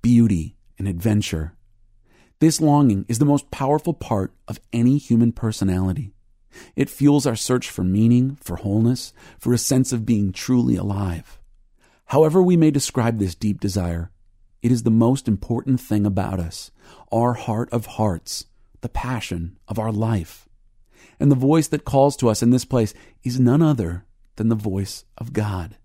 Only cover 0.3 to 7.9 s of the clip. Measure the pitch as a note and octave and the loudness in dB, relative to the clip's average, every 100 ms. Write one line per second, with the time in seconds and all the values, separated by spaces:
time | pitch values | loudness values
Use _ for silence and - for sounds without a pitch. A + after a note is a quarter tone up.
0.3 | F2+ D#2 _ _ _ G2 F2 G#2+ G#2 G2+ | 2 -4 _ _ _ -8 -4 0 0 -2
1.3 | D#2+ D#2+ - _ _ _ _ _ _ _ | -6 -8 -12 _ _ _ _ _ _ _
2.3 | _ D#3+ D#3 D#3 D3 C#3 G2 - A2+ D3 | _ 0 2 2 4 4 2 -2 0 2
3.3 | D3 - - C3+ D3+ E3+ D#3+ - G#2+ F#2 | 0 -2 -6 -2 -2 -2 -8 -4 -4 -4
4.3 | _ - - _ A#2 A#2+ C#3+ - A#2 A#2 | _ -16 -16 _ 0 2 2 2 2 2
5.3 | - A2 G#2+ F#2+ F#2 F#2 F#2 G2+ _ _ | 0 -6 -2 -2 0 -2 -4 -8 _ _
6.3 | _ _ - - - C#3 - C#3+ D3 C3+ | _ _ -20 -16 -6 -6 2 2 4 0
7.3 | A2+ - B2+ - - F#2 | -4 -2 -2 -2 -4 -2